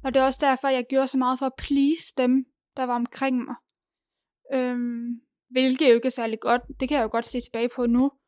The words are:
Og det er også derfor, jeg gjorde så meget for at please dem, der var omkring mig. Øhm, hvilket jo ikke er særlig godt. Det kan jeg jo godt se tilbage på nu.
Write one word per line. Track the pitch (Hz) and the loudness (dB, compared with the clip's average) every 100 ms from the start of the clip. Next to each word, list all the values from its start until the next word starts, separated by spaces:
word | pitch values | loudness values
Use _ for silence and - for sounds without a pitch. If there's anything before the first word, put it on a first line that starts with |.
Og | 262 | 0
det | 262 | 2
er | 262 | 2
også | 262 | 2
derfor, | 285 262 277 | 0 0 0
jeg | 262 247 | -2 0
gjorde | 269 262 | 0 0
så | 269 | 0
meget | 254 254 | 0 0
for | 269 | -4
at | 254 | -6
please | - 277 277 330 - - | -2 2 2 0 -4 -2
dem, | 254 262 262 _ _ - | 2 2 0 _ _ -8
der | |
var | 254 240 | -4 -2
omkring | 240 - 269 254 | -4 -4 -2 -2
mig. | 233 233 _ _ _ _ _ _ _ _ _ | -4 -12 _ _ _ _ _ _ _ _ _
Øhm, | 262 247 247 240 233 240 233 _ _ _ | -4 -2 -2 -4 -6 -8 -8 _ _ _
hvilket | 254 262 262 302 | 0 2 4 6
jo | 233 | 6
ikke | 254 | 4
er | |
særlig | 240 226 220 | -4 -6 -4
godt. | 233 240 247 - | 0 -2 -2 -8
Det | 262 | -2
kan | 294 | -2
jeg | |
jo | 220 | 0
godt | 233 233 | -2 -4
se | 254 | -8
tilbage | 233 226 240 - | -6 -4 -4 -2
på | 240 | 0
nu. | 240 269 _ | 2 2 _